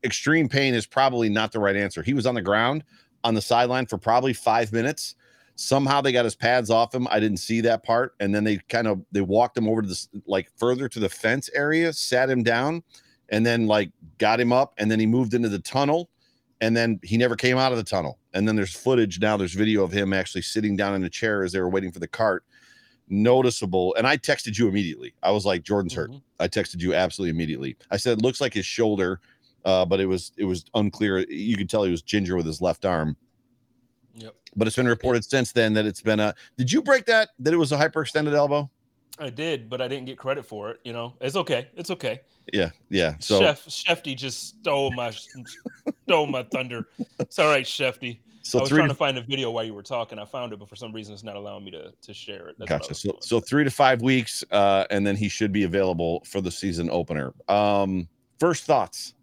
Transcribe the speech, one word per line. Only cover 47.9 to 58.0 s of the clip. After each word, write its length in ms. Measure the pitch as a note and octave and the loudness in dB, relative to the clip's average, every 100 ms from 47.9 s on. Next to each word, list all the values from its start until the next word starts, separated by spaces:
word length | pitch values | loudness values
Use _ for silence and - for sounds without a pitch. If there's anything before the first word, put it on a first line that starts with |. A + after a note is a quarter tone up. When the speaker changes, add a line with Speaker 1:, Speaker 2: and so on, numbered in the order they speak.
| B2 B2 A#2 _ _ | -4 -12 -14 _ _
Speaker 1:
So 160 | - B2 | -2 0
Speaker 2:
I 20 | |
was 80 | C3 | 4
Speaker 1:
three 100 | D3+ | 4
Speaker 2:
trying 100 | D3+ | 2
Speaker 1:
to 40 | |
Speaker 2:
to 40 | C3+ | 0
find 200 | D3 C3 | -2 -2
a 40 | |
video 280 | A#2 C3+ A#2+ | -6 -4 -4
while 140 | A#2 | -4
you 100 | A2 | -6
were 80 | G#2 | -10
talking. 380 | G2+ B2+ A2+ G#2+ | -8 -6 -6 -10
I 60 | G#2 | -12
found 260 | C3+ B2 | -10 -10
it, 60 | G#2 | -12
but 100 | G2+ | -16
for 60 | G2+ | -18
some 160 | A#2 | -14
reason, 220 | A2 G#2 G2+ | -14 -14 -16
it's 80 | |
not 120 | A2 G2+ | -14 -12
allowing 260 | G#2 G2+ | -12 -14
me 80 | G2 | -14
to, 200 | E2 D#2+ _ | -16 -18 _
to 100 | - | -20
share 360 | G2 - G2 E2+ | -18 -16 -16 -16
it. 60 | - | -16
That's 100 | - | -4
what 60 | - | -4
I 40 | |
Speaker 1:
Gotcha. 100 | - | -4
Speaker 2:
was 100 | - | -8
Speaker 1:
So, 80 | G2+ | -6
Speaker 2:
doing. 120 | - | -6
Speaker 1:
so 180 | - A2+ | -2 -2
three 240 | - C#3+ | 2 2
to 80 | C#3+ | 2
five 300 | - C3+ B2 | 4 4 4
weeks, 400 | B2 C3 A2+ - - | 2 2 0 -8 -2
uh, 340 | G2+ G2+ G2 F#2+ | 2 4 4 2
and 160 | G2+ G2+ | 0 0
then 80 | G2+ | 0
he 120 | G#2 | -2
should 220 | - G#2+ | -2 0
be 120 | G2 | 0
available 580 | F#2 G2 F#2 E2+ E2+ E2+ - | 0 2 2 0 0 -2 -4
for 120 | G2+ | -4
the 100 | F2+ | -4
season 380 | - G2 E2 E2+ | -4 -4 -2 -2
opener. 420 | F2 E2 D#2 C2 - - | -2 -2 -4 -6 -10 0
Um, 600 | G#2 G#2 G2+ G2 F#2+ | 2 4 2 0 -2